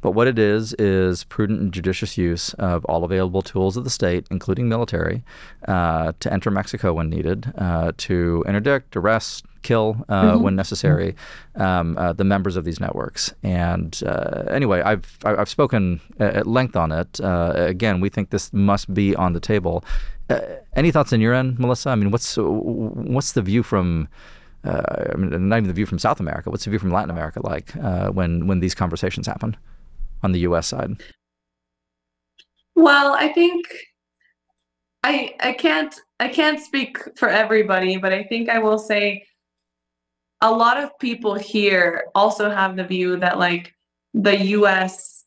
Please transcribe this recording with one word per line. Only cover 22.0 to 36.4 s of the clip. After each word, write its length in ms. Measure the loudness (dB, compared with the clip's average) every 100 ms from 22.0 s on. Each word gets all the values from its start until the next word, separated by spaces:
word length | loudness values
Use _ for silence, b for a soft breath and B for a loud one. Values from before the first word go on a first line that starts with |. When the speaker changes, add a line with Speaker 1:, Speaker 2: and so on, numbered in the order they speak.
| 2
Speaker 1:
what's, 280 | 0 -2 -2
what's 960 | 0 0 -2 -4 -4 -6 -2 -2 0
the 80 | -2
view 220 | 2 0
from, 440 | 2 0 2 0 -2 b b b b b
uh, 180 | -4 -4 -2 -4 -4
I 20 | -2
mean, 340 | -2 0 0
not 80 | 2
even 100 | 0
the 60 |
view 120 | -2 -2
from 140 | 0
South 200 | 0 0
America. 300 | -4 -4 -6
What's 160 | -6 -2
the 40 |
view 100 | -2
from 120 | 0
Latin 180 | 0 -2
America 300 | -4 -6 -6
like, 340 | -6 -6 -8 -8
uh, 320 | -4 -2 0
when, 360 | 0 0 0 0
when 120 | 0
these 160 | 0 0
conversations 500 | -2 -2 -4 -4 -6
happen 300 | -6 -6 -8 -14 -20 -20 -10 -8 -4
on 120 | 0
the 60 | 0
U 160 | 2 0
S 120 | 0
side? 340 | -4 -6 -6 B B _ _ _ _ _ _ _ _ _ _ _ _ _ _ _ 6
Speaker 2:
Well, 380 | 8 8 4
I 160 | 2 2
think 360 | 4 2 2 -6 -14 -20 _ _ _ _ _ _ _ _ _ _ _
I, 300 | -2 -2 -4 -4
I 140 | -4
can't, 420 | 0 0 0 -2 -8 _ _
I 80 | -4
can't 320 | 0